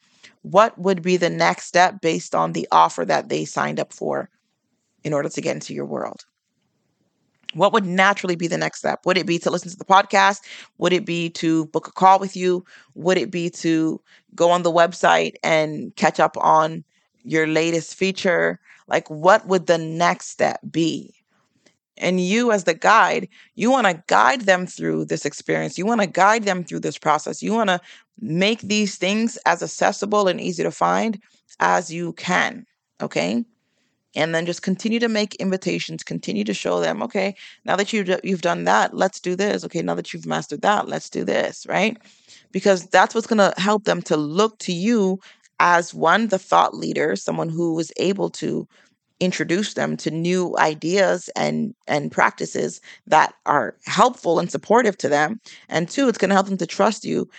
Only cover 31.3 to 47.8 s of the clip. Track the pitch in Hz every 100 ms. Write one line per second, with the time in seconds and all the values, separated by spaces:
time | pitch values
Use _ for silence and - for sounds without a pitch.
31.3 | _ _ - 180 180 165 170 170 165 -
32.3 | 180 143 - - _ _ - - - 170
33.3 | 233 233 _ _ _ _ _ _ - 156
34.3 | 165 175 175 - 190 220 226 233 214 208
35.3 | - 190 190 185 170 - 160 - 170 -
36.3 | 202 208 190 - 175 165 214 240 208 190
37.3 | 196 - - - 185 202 220 180 185 -
38.3 | 185 175 175 175 208 202 175 190 - 180
39.3 | 180 202 196 170 170 175 170 165 170 160
40.3 | 156 156 147 190 208 - 156 - - 185
41.3 | - - - - 170 214 226 _ _ _
42.3 | - _ 190 202 185 170 185 220 233 220
43.3 | 214 190 - 196 214 190 175 170 160 147
44.3 | 170 220 - - 170 202 240 190 190 -
45.3 | _ _ - 175 175 170 160 156 190 226
46.3 | 190 - 170 175 156 165 156 143 202 -
47.3 | 165 160 160 170 160